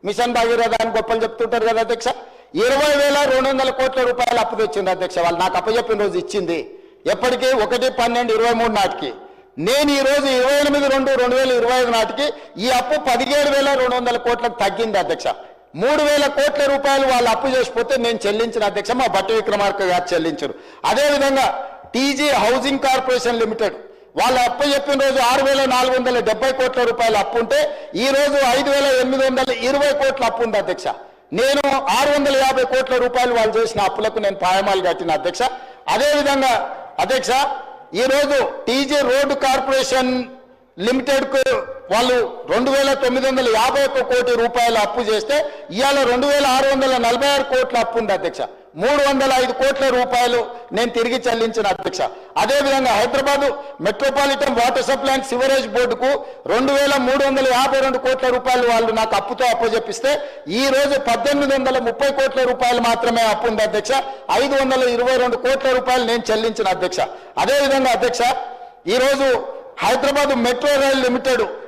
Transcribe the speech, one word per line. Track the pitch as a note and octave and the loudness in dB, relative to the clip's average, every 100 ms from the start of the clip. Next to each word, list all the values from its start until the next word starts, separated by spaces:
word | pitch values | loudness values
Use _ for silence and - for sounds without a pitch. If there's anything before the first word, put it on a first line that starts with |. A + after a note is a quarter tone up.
మిషన్ | F#3 G#3 A#3+ | -6 -4 -2
భగీరథ | A#3+ A#3 A#3 A#3 A3+ | 0 0 2 0 0
అని | A3+ | 0
గొప్పలు | A3 A3 A3+ | -2 -2 -2
చెప్తుంటారు | A3 A3 A3+ A#3 A3 | -2 -4 -2 0 0
కదా | A3+ | 0
అధ్యక్ష, | A3+ A#3 A#3+ - - - - | 0 -2 -4 -6 -12 -20 -10
ఇరవై | - A#3 C#4 D4+ C#4+ | -2 0 2 2 2
వేల | C#4+ C#4+ C#4+ | 2 2 2
రెండు | C4 C4 | 2 2
వందల | C4+ C4 | 0 -2
కోట్ల | B3+ C4 C4 | 0 -2 0
రూపాయలు | B3 B3 A#3+ A#3+ | 0 0 0 0
అప్పు | A3+ | -2
తెచ్చింది | G#3+ G#3+ G#3 F#3 | -2 -2 -2 -2
అధ్యక్ష. | F3+ F3+ F3+ | -2 -2 0
వాళ్ళు | E3+ E3+ | 0 0
నాకు | F#3 F#3 | 0 0
అప్పచెప్పిన | G#3 A3+ A#3 G#3+ | 0 -2 0 -2
రోజు | G#3 F3 | 0 -2
ఇచ్చింది | E3+ G#3 F3 E3+ - - - - D#3 | -4 -4 -2 -4 -6 -16 -20 -10 -4
ఎప్పటికీ | G#3 B3 B3 B3+ | -2 0 0 0
ఒకటి | C4 G#3+ A#3+ B3+ | 0 0 0 -2
పన్నెండు | - A#3 A#3+ A#3+ | 0 -2 0 0
ఇరవై | A3 A#3 | 2 2
మూడు | A3+ A#3 | 2 0
నాటికి. | G#3+ F#3+ - C#3 A2 - - - - | 0 -2 -2 -8 -10 -18 -20 -20 -6
నేను | E3+ C#4 D4 | -2 2 2
ఈ | C#4+ | 2
రోజు | C4+ C#4+ C#4 | 2 2 2
ఇరవై | B3+ C4 | 0 2
ఎనిమిది | C#4+ D4 C#4+ C#4 | 2 2 2 2
రెండు | C4+ C4+ | 0 2
రెండు | C4+ B3 B3+ | 0 2 2
వేల | C4 | 2
ఇరవై | B3 A#3 B3 | 2 2 2
ఐదు | A#3+ | 2
నాటికి | A#3 A3 G#3+ C#4+ - - - | 0 -2 -2 -4 -6 -16 -6
ఈ | A3+ | 0
అప్పు | B3 B3+ D4+ | 0 0 -2
పదిహేడు | D4 A#3+ C4 C#4+ C#4+ | 0 0 0 0 2
వేల | C#4 C#4 | 2 2
రెండు | C4+ B3+ | 2 0
వందల | B3 A#3+ A#3+ | 0 -2 -2
కోట్లకు | A#3+ A#3+ A#3+ - | 0 -2 -2 -2
తగ్గింది | G3+ G3 A3+ G3+ | -2 -2 -2 0
అధ్యక్ష. | E3+ E3 C3+ A2 - - _ | 0 -2 -4 -6 -10 -20 _
మూడు | D3 A3+ D4+ | -4 0 2
వేల | D4 D4 C#4+ | 2 2 2
కోట్ల | C4+ C#4+ D4 C#4 | 2 0 2 0
రూపాయలు | C#4 C#4 C#4 C4+ | 2 2 2 2
వాళ్ళు | A#3+ A#3+ | 2 2
అప్పు | A3+ C4+ | 0 0
చేసిపోతే | B3+ B3 A3+ A#3 C4+ | 0 0 -2 -2 0
నేను | A#3 A3+ G3+ | 0 -2 -2
చెల్లించిన | G#3 A#3 A3+ | -2 -2 -2
అధ్యక్ష, | G#3 G3 G3+ | -2 -2 -4
మా | B3 B3+ | -2 0
భట్టి | G3 F#3+ | 0 0
విక్రమార్క | A3+ G#3+ G3+ G3+ G3 | -2 0 0 0 0
గారు | F#3+ F3+ F3+ | 0 -2 0
చెల్లించారు. | F3 D#3+ D3 C#3 - - - | -2 -2 -4 -8 -10 -18 -6
అదేవిధంగా | D3+ A3 D4 C#4+ C#4 C4+ A3+ - - - - | -2 2 2 2 2 2 0 -2 -10 -16 -8
టీజీ | A#3 C4+ C4+ D4 | -2 -2 0 0
హౌసింగ్ | B3+ G#3+ B3+ B3+ C4+ | 2 2 0 0 -2
కార్పొరేషన్ | C4+ C4 B3+ B3 A#3 A#3 | 0 0 0 0 0 -2
లిమిటెడ్ | A3+ G#3+ G#3 - - - - D3 | -2 -2 -4 -4 -18 -20 -12 -2
వాళ్ళు | A3 B3+ | 0 2
అప్పు | B3 A#3+ C#4+ | 0 0 0
చెప్పిన | C#4 C#4 C#4 | 0 0 0
రోజు | C#4 C4 | 2 2
ఆరు | A#3+ C4+ | 2 2
వేల | C4+ C#4 | 2 2
నాలుగు | C4+ B3+ B3+ | 2 2 2
వందల | B3+ B3+ B3 | 0 0 0
డెబ్బై | A3 G#3+ C4 | 0 0 -2
కోట్ల | C4 B3+ B3+ | 0 -2 0
రూపాయలు | A#3+ A#3 A3+ G#3+ | 0 2 0 0
అప్పు | G3 A#3 | 0 -2
ఉంటే, | A#3 C#4 D4+ - - | 0 0 0 -4 -10
ఈ | E3+ C4 | -4 0
రోజు | C4+ C#4+ C#4 C4 B3+ | 2 2 2 2 2
ఐదు | C#4 | 2
వేల | C#4 C#4 B3+ | 2 2 2
ఎనిమిది | B3+ C4+ | 0 2
వందల | C4+ B3+ C4 | 0 0 -2
ఇరవై | A#3 A#3 C#4 C#4+ | -2 0 0 2
కోట్ల | C#4+ C4+ C4+ | 2 0 0
అప్పు | A#3 A3+ | -2 0
ఉంది | A#3 G#3 | -2 0
అధ్యక్ష. | F3 F3+ C#3+ G#2 - - _ | -2 -4 -6 -8 -12 -20 _
నేను | E3+ C4 C#4+ C#4+ C4+ - G#3+ | 0 2 2 2 0 0 0
ఆరు | C#4+ | 2
వందల | D4 C#4 C4+ | 2 2 2
యాభై | C4 B3+ | 2 2
కోట్ల | B3+ C4 C4 B3+ | 0 0 0 0
రూపాయలు | B3 B3 B3 | 0 0 0
వాళ్ళు | A#3 A3 G#3+ | 2 2 2
చేసిన | A3+ G#3 | 0 0
అప్పులకు | G3 - G#3+ A3 | -2 0 -2 -2
నేను | G3+ F#3+ | -4 -2
పాయమాలు | F3+ F#3 G3+ F#3+ | 0 2 2 0
కట్టిన | F3+ E3+ E3+ | 0 -2 -2
అధ్యక్ష. | D#3 E3 F3+ B3+ - - - - | -2 -2 -2 -4 -4 -16 -16 -4
అదేవిధంగా | G#3+ C#4+ D4 C#4+ C#4 C4 A3+ - - - - | 0 2 2 2 2 2 0 -2 -10 -12 -6
అధ్యక్ష, | B3 C4 C4 B3+ C#4+ - - - - | -2 0 0 0 0 -4 -12 -20 -10
ఈరోజు | F3 C4 C#4+ C#4 C#4+ F#3 - - | -2 2 2 2 2 0 -4 -2
టీజీ | B3+ C#4 D4 | -2 0 0
రోడ్డు | B3+ C4 C#4 | 2 2 0
కార్పొరేషన్ | C#4 C4+ C4+ C4+ C4+ B3+ C4 B3+ B3+ A#3+ - - - _ - | 0 0 0 0 0 0 0 0 -2 -6 -14 -20 -20 _ -6
లిమిటెడ్కు | G3+ C4 B3+ C4+ C4+ C4+ C4 A#3 - - - | -2 -2 0 -2 0 0 0 0 -4 -14 -4
వాళ్ళు | G#3 B3+ B3 G3+ - - | -2 2 0 0 -6 -2
రెండు | F#3+ B3+ | 0 2
వేల | C4+ C#4 | 2 2
తొమ్మిది | C#4 C4 B3+ C4 | 0 0 0 0
వందల | C4 A#3+ A3 | 0 2 2
యాభై | B3 C4+ C#4 | 2 2 0
ఒక్క | C4+ | 0
కోటి | B3 B3 B3 | 0 0 2
రూపాయలు | A#3 A#3 A#3+ A#3 A3+ | 0 0 2 2 2
అప్పు | G#3 - | 0 -2
చేస్తే, | A3 G#3+ G#3+ C#4+ D4 - - | 0 -2 0 0 -2 -8 -10
ఇవాళ | F#3+ C4+ C#4 | -2 0 2
రెండు | B3 B3 C#4+ | 2 2 2
వేల | C#4+ C#4 | 2 2
ఆరు | B3+ C#4 | 2 2
వందల | C4+ C4+ B3+ | 2 2 2
నలభై | A#3 A#3+ C#4 | 2 2 2
ఆరు | C#4 | 0
కోట్ల | C4 B3+ B3 A#3+ | 0 0 0 0
అప్పు | A3+ A#3 | 0 -2
ఉంది, | G#3+ | -2
అధ్యక్ష. | F#3+ F3 - A#2+ - - D3+ | -2 -2 -6 -10 -10 -20 -4
మూడు | G#3+ D4 C#4 | 0 2 2
వందల | C4+ C4+ | 2 2
ఐదు | B3+ B3+ | 2 0
కోట్ల | B3 C4 C4+ C4+ | 0 0 2 2
రూపాయలు | B3 B3 B3 B3 A#3+ G#3+ - - | 2 2 2 2 2 -2 -10 -8
నేను | F#3 A#3+ | -4 -2
తిరిగి | A#3 A#3 B3 B3 | 0 0 0 -2
చెల్లించిన, | A3+ A3+ A3+ G3+ | 0 -2 0 -2
అధ్యక్ష. | F3+ - - B2+ - - - | -2 -4 -4 -6 -6 -8 -4
అదేవిధంగా | G#3+ C#4+ C#4 C4+ B3+ | 0 2 2 2 2
హైదరాబాదు | G#3 A#3+ C4+ C4+ C#4+ C#4 - - - | 2 2 0 2 2 0 -2 -10 -4
మెట్రోపాలిటన్ | E3+ G#3 C#4 C4+ C#4 C#4 C#4 | -4 0 -2 2 0 0 0
వాటర్ | A#3 A#3+ C4 | 2 2 2
సప్లై | B3 C4+ C#4 | 0 0 0
అండ్ | C4+ | 0
సివరేజ్ | C4+ B3 C4+ C4+ A3+ | -2 0 2 2 0
బోర్డుకు | A3 B3 A3 C4 C#4 - - - | 0 0 0 0 0 -4 -14 -2
రెండు | G#3 C4+ | 0 2
వేల | C#4 C#4+ C#4 | 2 2 2
మూడు | B3+ C#4 | 2 2
వందల | C#4 C4+ C4 | 2 2 2
యాభై | A#3+ C4 C4+ | 2 2 2
రెండు | C4+ B3+ | 0 0
కోట్ల | B3+ C4 B3+ | -2 0 0
రూపాయలు | B3 B3 B3+ A#3+ | 0 0 2 2
వాళ్ళు | A3+ A3+ | 2 2
నాకు | A3 A3+ G3+ | 0 0 -2
అప్పుతో | G3+ A#3+ | -4 -2
అప్పజెప్పిస్తే, | B3+ A3 A#3 A3 A3 G3+ C4 D4 - - - | 0 2 0 0 -4 -4 -2 -2 -4 -12 -6
ఈ | G3+ C4+ | -2 2
రోజు | C4 C#4 C#4 | 2 2 0
పద్దెనిమిది | - A3+ C4 C#4+ C#4 | 0 0 0 0 2
వందల | C4+ C4 C4 | 0 0 0
ముప్పై | A#3 A#3 C#4 | -2 -2 -2
కోట్ల | C4+ C4+ C4 | 0 0 0
రూపాయలు | B3 B3 B3 A#3+ | 0 0 0 2
మాత్రమే | A#3 A#3 A#3+ A#3 | 0 0 0 2
అప్పు | A3+ G#3+ A#3 | 0 0 -2
ఉంది, | G#3+ | 0
అధ్యక్ష. | G#3+ G#3 G#3 C4+ C4+ - - | 0 -2 0 -2 -2 -12 -2
ఐదు | G#3+ C#4 | 0 2
వందల | C#4 C4 C4 | 0 0 2
ఇరవై | B3 A#3+ B3 C4 | 0 0 0 2
రెండు | B3 A#3+ | 0 0
కోట్ల | B3 C4+ C4+ | -2 0 0
రూపాయలు | B3+ B3 B3+ | 0 2 0
నేను | A#3 A#3 A3+ | 0 -2 -2
చెల్లించిన, | A3 A3 A3 G3 | -2 -2 -2 -2
అధ్యక్ష. | F#3 F3+ F3+ C#3+ - - - | -2 -2 -2 -6 -6 -12 -4
అదేవిధంగా, | F#3+ C#4+ C#4 C4+ B3+ | 0 2 2 2 2
అధ్యక్ష, | A#3 A#3+ B3 A#3+ B3+ - - - - E3 | 2 0 0 0 -2 -6 -14 -18 -12 -2
ఈరోజు | A#3+ C4 C4+ C4+ A#3+ - - - - | 0 2 2 2 0 -2 -14 -16 -4
హైదరాబాద్ | F#3+ B3+ C#4 C#4 C#4 B3+ | 0 2 2 2 2 2
మెట్రో | A#3+ B3 D4 C#4+ | 0 0 2 2
రైల్ | C4+ C4+ | 2 2
లిమిటెడ్ | B3+ B3 C4 B3 A3 - | 2 0 0 0 0 -6